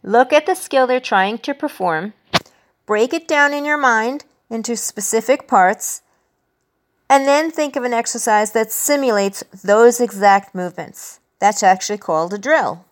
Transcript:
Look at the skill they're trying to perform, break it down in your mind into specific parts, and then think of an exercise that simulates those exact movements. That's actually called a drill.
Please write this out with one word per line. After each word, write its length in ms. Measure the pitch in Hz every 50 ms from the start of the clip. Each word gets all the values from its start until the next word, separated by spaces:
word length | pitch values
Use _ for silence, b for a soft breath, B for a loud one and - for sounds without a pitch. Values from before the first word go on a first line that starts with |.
| -
Look 280 | 190 208 240 254 254 302
at 120 | 294 302
the 80 | 285 269
skill 320 | - - - - 262 262
they're 140 | 247 254 254
trying 380 | 254 - 226 190 190 202 220
to 160 | 226 - 294 277
perform, 580 | 277 302 285 - - 190 175 160 156 180 214 - _ _ _ - - b b b b b b b _ _
break 280 | - 208 208 226 262 330
it 120 | 330 320
down 280 | - 311 294 285 285 285
in 100 | 285 285
your 140 | 294 302
mind 480 | 294 277 254 226 214 220 240 269 294 - _ _ _ _ _
into 260 | 226 226 214 - 233
specific 720 | 220 - - _ 214 196 - - 226 226 - 269 294 -
parts, 540 | - 254 202 185 185 220 - - - - - _ _ _ _ _ _ _ _ _ _ _ _ _ _ _ _ _ _ _ _ _ _
and 160 | 269 277 269
then 240 | 277 277 294 320 330
think 280 | 311 - 302 285 -
of 80 | 277 240
an 80 | 247 240
exercise 580 | 226 233 - - 233 - 233 214 214 214 214
that 180 | - 233 220 214
simulates 760 | - - - - 285 285 269 247 214 202 196 294 294 - - _ - 190 -
those 380 | 190 202 220 233 240 233 240
exact 520 | 247 - 208 190 208 202 196 196 196 - -
movements. 680 | 185 180 175 - - 160 - - - - - - _ _ _ _ _
That's 240 | 196 208 208 - 214
actually 360 | 190 185 190 - - 208 202
called 340 | - - 165 156 165 180 202
a 40 |
drill. 460 | 202 196 269 320 302 208 117 - 175 _ _